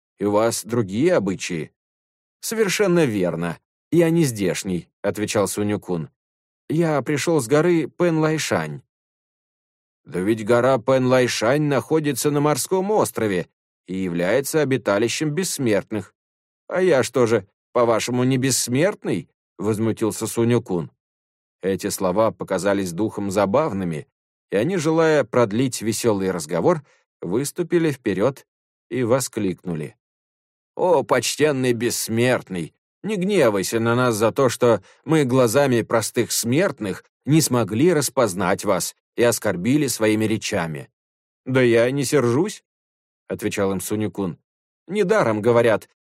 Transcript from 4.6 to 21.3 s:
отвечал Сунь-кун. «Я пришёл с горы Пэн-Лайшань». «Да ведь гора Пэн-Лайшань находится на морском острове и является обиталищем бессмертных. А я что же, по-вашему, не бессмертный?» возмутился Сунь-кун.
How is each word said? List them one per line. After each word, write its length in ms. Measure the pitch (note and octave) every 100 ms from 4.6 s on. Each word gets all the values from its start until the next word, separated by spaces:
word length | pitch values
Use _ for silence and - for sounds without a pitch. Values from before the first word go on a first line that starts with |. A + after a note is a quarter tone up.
| G2+ F2+ - _
отвечал 460 | G2+ G#2 G#2 G#2+ F#2+
Сунь-кун. 640 | - G#2 G#2 - F2 D2 _ _ _ _ _ -
«Я 320 | D3+ E3 D3
пришёл 380 | B2 D3 F3 D#3+
с 80 | A2+
горы 400 | D3 F3 E3+ C3+
Пэн-Лайшань». 960 | - F3 D#3+ D#3 D#3 - F#2+ D#2 D2 - _ _ _ _ _ _ _ _ _ _ _ -
«Да 140 | F2
ведь 260 | F#2+ A2+ G#2
гора 320 | A#2+ B2 C3
Пэн-Лайшань 840 | A#2+ C3 B2+ B2+ A#2+ - A2 D3
находится 680 | D3 C3+ - D#3+ D3 C3+ D3+
на 120 | C#3+
морском 500 | D3 C#3 - F#3+ G3
острове 560 | G#3+ A#2 - A2 F2+ - _ _ _ -
и 80 | F#2+
является 680 | F#2+ E2+ F2 B2 C#3 D#3
обиталищем 680 | C#3 C3 G#2 G2+ A#2 - D#3
бессмертных. 840 | D3 F#3 - B2 G2 - G#2+ - _ _ _ _ _ -
А 140 | F3+
я 200 | F#3 C#3
что 260 | - C#3 A2+
же, 200 | A2+ G2 _ _
по-вашему, 520 | B2 A#2+ A2 A2 B2
не 140 | B2+ C3+
бессмертный?» 920 | C3 B2 - B2+ F#3 G3+ F#3 G2+ - _ _ -
возмутился 680 | G2+ G#2 A2+ F#2+ G#2+ F#2+ A2
Сунь-кун. 640 | - A#2 A#2+ A2+ F2 D#2 _ _ _ _